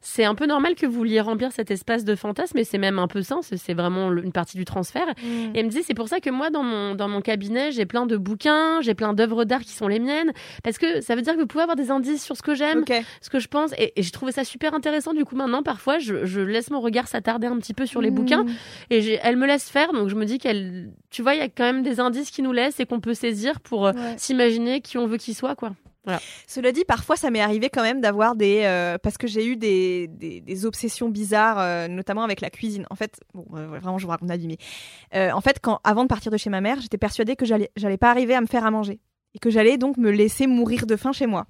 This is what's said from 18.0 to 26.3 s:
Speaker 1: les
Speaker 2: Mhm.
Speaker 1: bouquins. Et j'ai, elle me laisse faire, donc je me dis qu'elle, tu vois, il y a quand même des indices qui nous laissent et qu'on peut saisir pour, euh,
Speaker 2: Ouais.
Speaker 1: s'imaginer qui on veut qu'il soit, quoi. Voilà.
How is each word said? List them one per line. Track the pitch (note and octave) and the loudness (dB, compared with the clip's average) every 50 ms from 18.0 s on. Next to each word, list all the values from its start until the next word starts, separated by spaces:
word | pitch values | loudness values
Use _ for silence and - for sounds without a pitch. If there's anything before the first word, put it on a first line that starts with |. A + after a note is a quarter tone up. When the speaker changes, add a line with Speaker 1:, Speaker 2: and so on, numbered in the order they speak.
Speaker 1:
les | - - | 2 2
Speaker 2:
Mhm. | G#3 | 2
Speaker 1:
bouquins. | - - - - - G#4+ A#3+ A#3 A3+ - - - - - _ | 2 2 4 4 4 4 2 -2 -6 -10 -16 -18 -20 -4 _
Et | B3 A3+ | 2 2
j'ai, | G#3 A3 A3 - | 4 4 0 2
elle | - A#3 A#3+ B3 | 2 2 2 4
me | C4 | 4
laisse | C#4 C#4+ C#4+ - - | 4 4 2 0 0
faire, | - C#4 D4+ E4+ E4+ | 2 2 2 2 2
donc | B3 G3+ G3 | 0 0 0
je | G3 | 0
me | G#3+ G#3+ | 0 -2
dis | G#3 A#3 C4 | 0 -2 -2
qu'elle, | - C4 G#3+ G3+ F#3+ F#3 F3+ F#3 F3 D#3 - _ _ _ | 0 0 0 0 -2 -6 -8 -10 -12 -12 -16 _ _ _
tu | - - | -10 -2
vois, | A#3+ B3+ C#4 | 2 2 2
il | D#4 | 2
y | |
a | D4 C4 - - | 0 -4 -2 0
quand | B3 | 2
même | A#3+ B3+ C4 C4 | 2 2 2 0
des | C4+ B3 A3 | 0 0 2
indices | B3 B3+ A#3 B3 C#4+ - | 2 0 0 -2 -6 -8
qui | - - | -4 -2
nous | C4+ C4 B3+ | -2 0 2
laissent | A#3+ A#3+ C#4 C#4+ - | 2 2 0 0 -2
et | B3+ | -4
qu'on | - B3 A#3 | -2 -2 -4
peut | - A3 A#3 | -2 -2 -4
saisir | - - A#3 A3+ G3+ G#3 C4+ D#4 - | -2 0 -2 -2 0 -2 -2 -2 -4
pour, | _ - - A3 G3 G3 | _ -6 -2 2 2 2
euh, | |
Speaker 2:
Ouais. | G3 D3 A#3+ A#3 A#3 A3 | 2 2 -4 -8 -8 -8
Speaker 1:
s'imaginer | - - C4+ B3+ B3 A#3+ A3+ A3+ A#3 A#3 B3+ C#4+ | -4 -2 2 4 6 6 4 4 2 0 0 -2
qui | - - - B3 | -4 -4 -4 -2
on | A#3+ A3 | -2 0
veut | A3 A#3 | -2 -4
qu'il | - - A3 | -4 -6 -8
soit, | - - C4 C#4+ | -4 -4 -4 -4
quoi. | - - A3+ G3+ _ _ - _ _ _ | -4 -6 -10 -10 _ _ -20 _ _ _
Voilà. | - F#3 E3 - - | -4 -4 -4 -4 -8